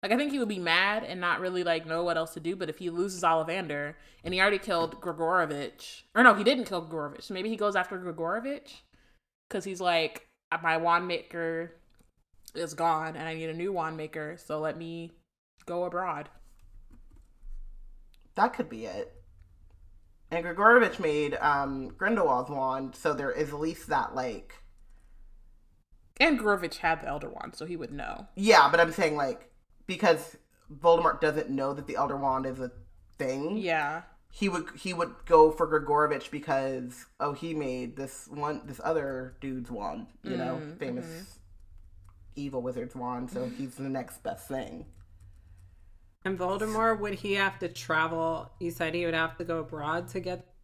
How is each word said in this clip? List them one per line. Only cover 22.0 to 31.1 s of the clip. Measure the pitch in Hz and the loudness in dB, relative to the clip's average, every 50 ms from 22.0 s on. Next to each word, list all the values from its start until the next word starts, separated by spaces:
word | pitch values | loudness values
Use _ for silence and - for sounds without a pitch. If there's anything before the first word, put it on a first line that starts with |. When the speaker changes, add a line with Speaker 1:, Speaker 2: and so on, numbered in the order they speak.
| 190 208 226 214 180 160 190 185 165 - | 0 0 2 4 4 4 4 2 0 -2
Speaker 2:
wand, | 147 135 131 131 131 135 135 131 123 | -4 -4 -2 -2 -2 -4 -6 -8 -12
so | - - 156 151 | -2 -2 -2 0
there | 139 139 135 | 0 -2 -4
is | 123 139 151 143 | -2 -2 -4 -4
at | 147 147 | -2 -4
least | 151 160 160 - - - | -4 -4 -6 -8 -6 -2
that, | 156 131 127 - - | 0 0 0 -2 -4
like | 131 131 123 110 92 - - - - - - - - - - - - - - - - - - - - - - - - _ _ _ _ _ _ - - - - _ - | -4 -4 -4 -6 -8 -12 -16 -20 -20 -20 -20 -20 -20 -20 -20 -20 -20 -20 -20 -20 -20 -20 -20 -20 -20 -20 -20 -20 -20 _ _ _ _ _ _ -20 -20 -20 -20 _ 2
Speaker 1:
And | 262 330 302 233 | 4 4 4 2
Grigorovich | 214 208 202 190 175 160 - - | 2 2 2 2 0 -6 -6 -2
had | - 165 160 160 - | 0 0 0 0 -2
the | 151 | -6
Elder | 143 147 147 143 | -6 -6 -8 -10
Wand, | - - - - - | -10 -12 -12 -12 -12
so | - 151 | -12 -10
he | 165 175 | -10 -8
would | 165 - - 143 | -8 -8 -10 -8
know. | 143 - - - - - - - | -8 -8 -8 -10 -12 -14 -16 -8
Speaker 2:
Yeah, | 190 196 220 214 170 143 139 | -2 6 8 10 10 10 8
but | - 170 | 8 6
I'm | 170 165 160 | 6 6 4
saying, | - 190 156 151 | 0 0 2 2
like, | 147 139 131 120 - - - _ _ _ _ _ _ - | 2 0 0 -2 -6 -10 -20 _ _ _ _ _ _ -8
because | - 185 165 214 185 165 151 - - - - _ _ _ _ _ - 147 | -8 -4 2 6 6 6 6 2 -10 -16 -20 _ _ _ _ _ -20 -18
Voldemort | 135 160 170 165 165 165 156 | 4 8 8 8 8 6 2